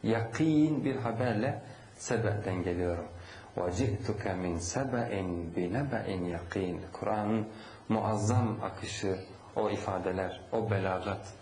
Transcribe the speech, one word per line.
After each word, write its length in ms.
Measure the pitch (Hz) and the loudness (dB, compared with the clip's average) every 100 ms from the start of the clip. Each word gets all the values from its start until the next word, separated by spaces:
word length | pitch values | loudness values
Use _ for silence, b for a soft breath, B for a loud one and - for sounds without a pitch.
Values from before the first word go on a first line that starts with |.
Yakin 800 | 110 113 110 - 160 151 151 143 | 2 0 0 2 6 8 6 6
bir 120 | 135 - | 2 0
haberle 640 | 117 107 123 107 127 147 B B B - | 0 0 2 2 2 0 B B B -12
Sebe'den 640 | - 120 110 104 98 90 | 0 2 2 0 0 0
geliyorum. 420 | 87 87 87 85 - B B B B - | 0 2 2 0 -4 B B B B -2
وَجِئْتُكَ 680 | 90 87 123 104 - 104 | 0 2 2 2 -2 -2
مِنْ 360 | 101 92 90 85 | -2 0 0 -2
سَبَئٍ 640 | 87 131 135 120 113 101 92 87 82 92 | -2 -2 0 0 0 -2 -2 -2 -2 -2
بِنَبَئٍ 840 | 87 113 143 117 104 95 87 85 | 0 0 0 -2 -2 -2 -2 -4
يَقِينٍ. 380 | - 98 92 85 87 | -4 -2 -2 -2 -8
Kur'an'ın 540 | - 104 107 104 110 110 B B B - | -4 0 0 2 2 0 B B B 0
muazzam 680 | 110 101 107 104 123 117 - | 0 2 2 4 4 4 0
akışı, 560 | 98 - - - 101 92 - - - - | -4 -6 -8 -2 -2 -2 -4 -16 -6 0
o 140 | 104 | 0
ifadeler, 720 | 101 - 95 92 92 92 - - | 0 -2 0 0 0 -2 -4 -2
o 180 | 117 104 | -2 2
belagat. 640 | 98 95 92 90 98 - - | 2 2 0 -2 -4 -8 -16